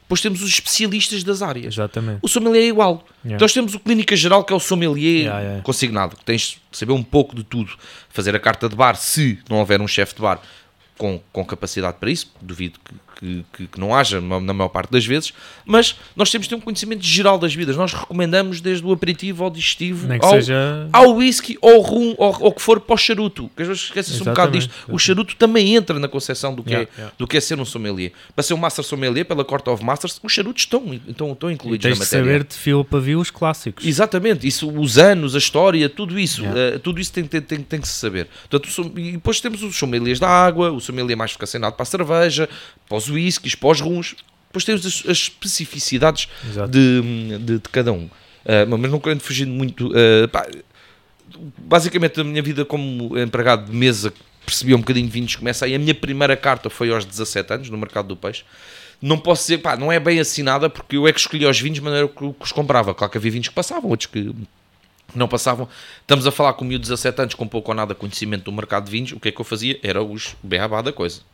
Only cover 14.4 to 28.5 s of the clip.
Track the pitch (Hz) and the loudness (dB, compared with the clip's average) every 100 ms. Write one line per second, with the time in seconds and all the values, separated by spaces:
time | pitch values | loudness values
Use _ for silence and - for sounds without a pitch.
14.4 | 92 98 92 - 90 123 110 143 - - | -4 -2 -2 -2 0 0 2 -2 -4 -14
15.4 | - - - 220 233 - - - 202 233 | -20 -20 2 4 4 -2 -16 -2 0 0
16.4 | 190 233 226 208 208 220 175 170 196 190 | -4 -8 -6 -8 -6 -6 0 4 4 4
17.4 | 170 147 160 135 185 - - 180 170 185 | 0 -2 -2 -2 -2 -4 -6 -2 2 2
18.4 | 190 170 175 185 175 185 175 165 185 170 | 0 -4 -4 -4 0 0 0 -4 -6 -4
19.4 | 185 165 - - 175 175 131 120 175 143 | -6 -2 -4 -2 -4 -4 -2 2 6 6
20.4 | 120 131 139 151 - 233 254 226 254 247 | 6 0 0 -4 2 8 8 8 4 2
21.4 | - - 226 233 - 220 233 - 202 190 | -6 4 10 10 8 2 0 2 0 4
22.4 | 208 - - 220 - 233 - 214 208 - | 2 2 4 4 4 2 2 0 -2 -4
23.4 | 117 - 170 190 - 196 190 127 98 120 | -14 -8 -6 -6 -6 -6 -4 -4 0 2
24.4 | - 175 127 - - - - 190 226 - | 2 2 -2 -10 -8 0 2 2 0 2
25.4 | 226 226 196 226 190 151 143 139 135 127 | 4 6 6 4 2 -4 -4 -6 -6 -6
26.4 | 139 127 120 117 113 - 107 - 123 156 | -6 -6 -4 -4 -4 -10 -16 -10 0 0
27.4 | - 151 123 120 107 95 90 - - - | 0 -4 -6 -6 -6 -4 -6 -10 -10 -6
28.4 | 147 | -2